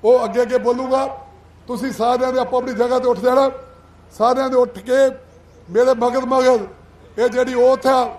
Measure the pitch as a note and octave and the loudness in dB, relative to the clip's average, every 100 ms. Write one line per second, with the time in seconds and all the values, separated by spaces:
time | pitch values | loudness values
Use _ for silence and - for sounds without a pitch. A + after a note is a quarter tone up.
0 | G#3+ B3 A3+ G3 A#3+ B3 A#3 B3 C4 C4 | 4 2 2 -2 0 0 0 -2 -2 -2
1 | - - - - - - - A#3+ C4 G#3 | -2 -8 -18 -20 -20 -20 -12 -8 -6 -2
2 | A3+ B3 B3+ C4 B3 B3+ B3+ A3 A#3+ B3+ | 0 0 0 -2 -2 -2 -4 -2 0 0
3 | B3 G#3 A#3+ B3+ C4+ C4 - - - - | 0 0 2 2 2 -2 -18 -20 -20 -20
4 | - - A3+ B3+ C4+ B3+ B3 A#3+ G#3+ B3+ | -20 -2 0 0 0 0 0 -2 -2 2
5 | C4+ C4+ - - - - - F#3 B3+ B3+ | 2 0 -18 -20 -20 -20 -6 0 2 2
6 | A#3+ B3 B3+ C4 B3+ B3 G3 - - - | 0 -2 -2 0 2 2 -2 -16 -20 -20
7 | - - A#3+ A#3+ B3+ B3 B3 C4 C4 C4+ | -20 -2 -2 0 -2 2 2 2 2 2
8 | A#3+ | 0